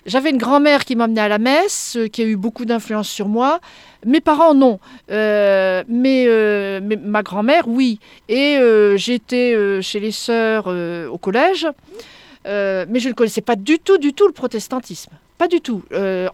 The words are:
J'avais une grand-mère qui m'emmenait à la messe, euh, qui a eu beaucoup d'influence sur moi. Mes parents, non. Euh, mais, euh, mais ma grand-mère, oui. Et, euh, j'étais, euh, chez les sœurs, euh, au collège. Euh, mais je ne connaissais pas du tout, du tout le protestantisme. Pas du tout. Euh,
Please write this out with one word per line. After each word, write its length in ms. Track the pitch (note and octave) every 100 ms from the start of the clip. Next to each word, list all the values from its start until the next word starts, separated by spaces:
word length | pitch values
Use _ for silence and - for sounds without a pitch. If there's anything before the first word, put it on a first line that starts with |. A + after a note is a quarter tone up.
| -
J'avais 240 | A#3 C#4+
une 60 | C4+
grand-mère 460 | A3+ C#4+ D4 C#4
qui 100 | -
m'emmenait 280 | A#3 A3+ A3
à 60 | G#3+
la 100 | G#3
messe, 580 | A#3+ C#4+ G4 - - A#3+
euh, 100 | A3
qui 160 | A3+
a 40 | A3
eu 100 | G#3+
beaucoup 280 | A3 - A#3
d'influence 420 | A#3 - G#3+ G3+
sur 180 | - G3+
moi. 320 | A3 B3+ E4 - - - _ G#3+
Mes 140 | D4+
parents, 340 | D#4+ D4+ E4
non. 240 | C#4+ C4+ G3 - B3+ -
Euh, 720 | G#3 G#3+ G#3 G3+ G3 F#3+ F#3 -
mais, 380 | A#3 C4 C4 B3
euh, 500 | A3+ G#3+ G#3 G3 G3
mais 160 | G3+ G#3+
ma 260 | G3+ G#3
grand-mère, 420 | G3 F#3+ A3 D#4+ A#3+
oui. 320 | A#3 C4 G#3+ - - -
Et, 280 | A#3 C#4+ C#4+
euh, 380 | A#3+ A3 G#3 G3+
j'étais, 580 | F3+ B3 - B3 B3
euh, 260 | A3+ G3+ G3
chez 180 | F#3 G#3
les 140 | G#3+
sœurs, 520 | G#3 - A#3 A3 A3 G3
euh, 400 | F3+ E3+ E3+ D3+
au 100 | C#3+
collège. 480 | - G3+ E4 F#4 D#4+ C#4 _ G#4 - - - C4+ -
Euh, 400 | G3+ G3 F#3+ F3
mais 120 | A#3+
je 80 | B3
ne 60 |
connaissais 260 | A3+ A3+ -
pas 160 | - A3+
du 220 | G3 D#4+
tout, 200 | - F#4+
du 140 | C#4+
tout 140 | C#4 G4+
le 60 |
protestantisme. 800 | - B3+ A3+ - B3+ - E3+ - - _ _
Pas 120 | F4
du 120 | E4+
tout. 220 | - G#3+ -
Euh, 360 | D#3+ G3 F#3 F#3